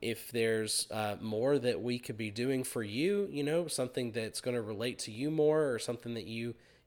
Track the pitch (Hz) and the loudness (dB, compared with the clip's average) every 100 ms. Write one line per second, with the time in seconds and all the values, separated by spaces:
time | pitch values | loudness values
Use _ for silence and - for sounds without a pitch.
0 | 117 110 - 117 113 110 107 - - 110 | -4 -4 -4 0 2 2 0 0 0 0
1 | 107 101 110 107 127 143 120 95 117 123 | -2 -2 -2 0 4 4 2 0 0 -2
2 | - 110 110 104 127 135 131 123 104 110 | -4 -6 -4 -2 0 0 0 -2 -2 0
3 | 170 202 196 143 143 165 165 - 123 139 | 2 2 0 0 0 0 0 -2 -2 0
4 | 120 117 110 - 127 123 107 104 120 - | -2 -2 -4 -4 -2 -2 -2 -2 -2 -4
5 | - 107 147 156 151 156 147 117 - 117 | -6 -4 -2 6 6 6 4 2 -2 -4
6 | 120 117 92 113 117 117 - - | -4 -6 -4 -4 -4 -6 -14 -20